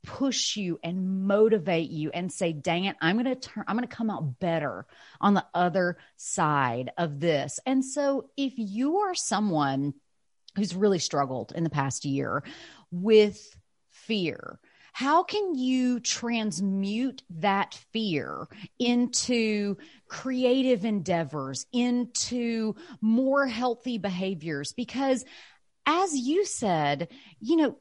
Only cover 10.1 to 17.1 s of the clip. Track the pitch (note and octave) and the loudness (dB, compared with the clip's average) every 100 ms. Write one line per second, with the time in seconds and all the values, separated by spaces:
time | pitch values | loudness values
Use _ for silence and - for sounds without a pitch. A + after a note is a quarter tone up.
10.1 | _ _ _ - - G3+ F3+ G#3 F#3 - | _ _ _ -10 -4 -4 2 2 2 0
11.1 | D3 C3+ B2+ A2 - E3 D3 C#3 - D3 | 0 0 -4 -6 -4 -2 0 -2 -2 -2
12.1 | C#3 C3+ B2 - - - - _ F3 G3+ | -2 -2 -4 -6 -18 -20 -20 _ -4 6
13.1 | G#3+ G#3 G#3 - - _ _ _ - - | 8 8 0 -18 -20 _ _ _ -20 -4
14.1 | F#3+ E3 - - - _ _ - - C4+ | 0 0 -4 -14 -16 _ _ -18 -4 2
15.1 | D#4+ F#4 G#4 G4 C#4 B3+ B3+ B3+ A#3+ - | 2 2 -2 -2 0 2 2 2 0 -2
16.1 | - A#3+ A#3 G#3+ D#3+ G3 G3 G3 G#3+ C4 | -4 -2 0 0 0 0 0 0 -2 -2